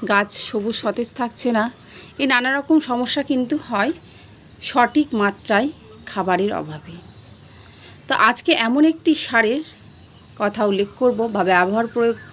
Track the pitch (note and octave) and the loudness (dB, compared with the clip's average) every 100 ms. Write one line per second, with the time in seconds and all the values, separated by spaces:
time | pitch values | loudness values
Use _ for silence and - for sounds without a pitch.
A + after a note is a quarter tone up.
0 | G3 G3+ G#3 - - A3 G#3 A3+ A3+ G3+ | -2 0 0 -4 -4 -4 -4 -4 -4 -4
1 | A#3+ - A#3+ - B3 A#3 A3+ B3+ - - | -4 -4 -4 -2 0 0 -2 -6 -20 -20
2 | - - C4+ B3 B3+ C#4 C#4 D#4+ D4 B3 | -16 -4 0 2 2 -2 2 2 2 -2
3 | B3 - C#4 C4 B3 D4+ - A3 A3+ E4+ | -2 -2 -2 -2 -2 -4 -2 -2 0 -2
4 | - - - - - - - B3 A#3+ D4+ | -12 -20 -20 -20 -20 -12 -2 2 2 2
5 | D4 A3+ G3+ G3+ - G#3 C4+ - - - | 0 0 0 -2 0 0 0 -6 -18 -20
6 | - - F#3 F3+ G3+ E3+ D#3 D#3 E3+ E3+ | -10 -6 -2 0 0 -4 -8 -12 -16 -20
7 | - - - - - - - - - - | -20 -20 -20 -20 -20 -20 -20 -20 -20 -14
8 | - - A3 A#3+ - D#4+ A3+ C4 D#4 D#4+ | -4 2 4 4 2 2 2 4 4 4
9 | - D4+ - A#3+ A3 C4+ D#4 - - - | 2 0 2 2 2 0 -6 -14 -20 -20
10 | - - - - G#3 G#3 G#3 G3 G3+ - | -20 -20 -20 -4 -4 0 0 0 -2 0
11 | B3+ G#3+ A#3 G#3 F#3 F3+ F3+ G#3+ A#3 A#3+ | 0 0 0 0 2 4 4 0 -2 0
12 | A#3 A3+ - | -2 -2 -6